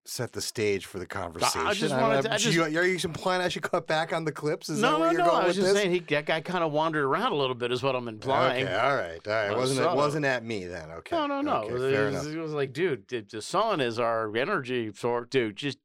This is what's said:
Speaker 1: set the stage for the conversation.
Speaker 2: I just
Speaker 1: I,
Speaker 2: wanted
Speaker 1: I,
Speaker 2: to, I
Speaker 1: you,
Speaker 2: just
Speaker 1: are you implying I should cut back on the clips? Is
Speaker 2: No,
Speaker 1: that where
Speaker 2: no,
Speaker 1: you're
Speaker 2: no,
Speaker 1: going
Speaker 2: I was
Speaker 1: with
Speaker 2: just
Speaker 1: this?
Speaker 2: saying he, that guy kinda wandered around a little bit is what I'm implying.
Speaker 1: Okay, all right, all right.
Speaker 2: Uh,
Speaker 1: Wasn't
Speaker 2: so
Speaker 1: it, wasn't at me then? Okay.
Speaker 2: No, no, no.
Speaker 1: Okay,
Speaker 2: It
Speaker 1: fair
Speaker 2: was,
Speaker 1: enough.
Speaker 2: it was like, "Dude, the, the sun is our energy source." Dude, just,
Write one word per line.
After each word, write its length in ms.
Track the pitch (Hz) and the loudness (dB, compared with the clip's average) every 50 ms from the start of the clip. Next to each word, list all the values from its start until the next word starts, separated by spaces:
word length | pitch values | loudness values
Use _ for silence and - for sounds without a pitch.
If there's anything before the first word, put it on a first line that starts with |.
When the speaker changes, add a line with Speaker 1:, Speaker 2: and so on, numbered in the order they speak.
| _ | _
Speaker 1:
set 280 | - - - 120 110 | -12 -6 -6 -6 -6
the 100 | - 104 | -6 -6
stage 420 | - - - - 107 104 101 95 - | -8 -6 -2 0 2 2 2 0 -2
for 140 | - - 95 | -6 -10 -10
the 80 | 90 | -10
conversation. 600 | - - 98 92 85 78 85 120 123 - 120 120 | -8 -6 -6 -6 -6 -2 -2 0 0 0 0 0
Speaker 2:
I 60 | 196 | 0
just 220 | 208 196 - - - | 0 0 0 0 2
Speaker 1:
I, 80 | 127 | 2
Speaker 2:
wanted 160 | 127 - - - | 2 4 2 2
Speaker 1:
I, 20 | |
Speaker 2:
to, 80 | - - | 2 0
I 0 | - | 0
Speaker 1:
you, 40 | - | 0
Speaker 2:
just 380 | - 233 180 165 165 156 151 | 2 2 4 2 2 2 2
Speaker 1:
are 100 | 165 180 | 2 2
you 120 | 180 190 170 | 2 2 0
implying 380 | 165 175 147 - - 185 185 185 | -2 -4 -6 -4 -2 0 0 2
I 80 | 180 180 | 0 0
should 140 | - 180 | -2 -2
cut 240 | - - - 175 165 | -4 -2 -2 -2 0
back 260 | - 160 156 165 160 | 0 0 0 0 0
on 120 | 185 165 165 | -2 -2 -2
the 60 | 156 | -4
clips? 360 | 139 - 147 151 160 - - - | -6 -2 -2 -2 -2 -2 -4 -6
Is 100 | 202 214 | -2 2
Speaker 2:
No, 140 | 220 262 | 2 2
Speaker 1:
that 80 | 302 302 | 4 4
where 80 | 330 330 | 4 2
Speaker 2:
no, 40 | |
Speaker 1:
you're 60 | 339 339 | 2 4
Speaker 2:
no, 60 | 349 339 | 4 4
Speaker 1:
going 140 | 320 233 190 | 4 4 4
Speaker 2:
I 20 | |
was 100 | 180 175 | 2 2
Speaker 1:
with 80 | 196 190 | 4 4
Speaker 2:
just 100 | 185 202 | 4 4
Speaker 1:
this? 80 | 202 | 4
Speaker 2:
saying 80 | 208 180 | 4 2
he, 80 | 175 180 | 2 0
that 260 | 170 - 147 147 147 | 0 0 0 0 2
guy 160 | 180 160 160 | 0 -2 -2
kinda 260 | 147 - 180 180 165 160 | -2 -2 -2 0 0 0
wandered 360 | 147 151 156 165 156 151 143 | 2 2 0 2 2 0 2
around 280 | 135 143 170 226 262 | 2 2 2 0 0
a 20 | 196 | 2
little 200 | 147 135 127 127 | 2 0 0 0
bit 180 | 117 123 120 | -2 0 0
is 100 | 123 123 | 0 2
what 140 | 127 135 127 | 2 0 0
I'm 120 | 127 120 117 | 0 -4 -6
implying. 580 | 110 107 - 131 135 120 127 131 127 127 131 | -10 -6 -2 0 2 4 4 4 2 0 0
Speaker 1:
Okay, 80 | 92 90 | 0 0
all 200 | 104 123 139 139 | 2 2 2 2
right, 320 | 120 95 85 82 85 - | 0 -2 -4 -8 -10 -4
all 60 | 104 | -2
right. 180 | 107 113 107 101 | 0 0 2 2
Speaker 2:
Uh, 40 | 107 | 0
Speaker 1:
Wasn't 220 | 120 127 131 139 127 | 0 0 0 2 2
Speaker 2:
so 120 | 123 - | 2 2
Speaker 1:
it, 60 | - | 2
wasn't 300 | 131 147 147 143 156 143 | 2 2 2 0 0 0
at 180 | 135 131 120 113 | 2 0 0 -2
me 220 | 113 113 101 90 | -4 -4 -4 -4
then? 240 | 87 87 87 78 78 | -6 -8 -8 -10 -10
Okay. 260 | - 82 - - 339 | -12 -14 -8 -4 -2
Speaker 2:
No, 100 | 330 294 | -2 -2
no, 140 | 285 277 277 | -2 -2 -2
no. 220 | 285 294 254 127 | -2 0 0 -2
Speaker 1:
Okay, 120 | 107 110 120 | -2 -2 -4
Speaker 2:
It 40 | 123 | -2
Speaker 1:
fair 260 | 131 135 139 - 107 | 0 2 2 2 2
Speaker 2:
was, 80 | 104 - | 2 0
Speaker 1:
enough. 120 | - - | -2 -4
Speaker 2:
it 140 | 151 156 165 | -6 -6 -6
was 120 | 160 156 | -6 -4
like, 200 | 151 147 139 135 117 | -2 -2 -2 -2 -2
"Dude, 340 | 143 185 180 139 110 98 - | -2 0 0 -2 -4 -6 -6
the, 120 | 127 117 | -8 -8
the 200 | 104 101 - 107 | -6 -6 -10 -10
sun 400 | 104 - - 180 214 226 202 160 | -8 -2 0 0 0 2 2 2
is 180 | 131 120 113 117 | 0 0 0 0
our 360 | 120 117 117 113 110 107 104 | 0 0 2 0 -2 0 0
energy 560 | 113 131 175 214 175 135 120 127 123 113 107 101 | 0 0 0 -2 -2 -2 -2 -2 -2 -2 -4 -6
source." 340 | - - 120 120 120 120 - | -4 -2 0 0 0 -2 0
Dude, 260 | 127 131 117 107 98 | 0 0 2 0 -2
just, 220 | - - 143 117 - _ | -4 -6 -6 -6 -6 _